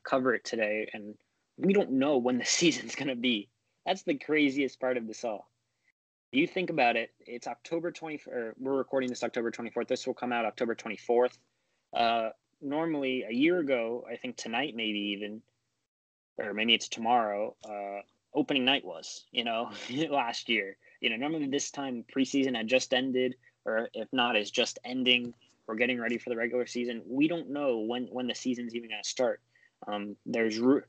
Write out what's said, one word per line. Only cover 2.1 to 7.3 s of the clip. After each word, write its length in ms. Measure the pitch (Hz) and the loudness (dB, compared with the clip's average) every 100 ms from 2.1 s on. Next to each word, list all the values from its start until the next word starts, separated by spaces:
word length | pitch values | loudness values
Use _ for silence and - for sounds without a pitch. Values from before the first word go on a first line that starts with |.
| 135 | 4
when 180 | 123 123 | 4 2
the 80 | |
<laughs> 140 | - - | 0 4
season's 360 | 170 123 113 - | 4 4 -2 -6
gonna 180 | 135 | -4
be. 340 | 120 123 107 - _ _ _ - | 0 0 0 -4 _ _ _ -4
That's 160 | 190 | -2
the 140 | - 143 | -2 -2
craziest 640 | - 156 143 135 131 - | 2 4 4 4 -2 0
part 160 | 127 127 | -2 0
of 100 | 110 | -4
this 180 | - | -6
all. 240 | 120 101 - _ _ _ _ _ _ _ _ | -4 -6 -10 _ _ _ _ _ _ _ _
You 160 | 131 170 | 0 2
think 200 | 190 175 | 0 0
about 280 | 156 120 117 | 4 4 4
it, 140 | 113 _ | -2 _
it's 260 | - | -14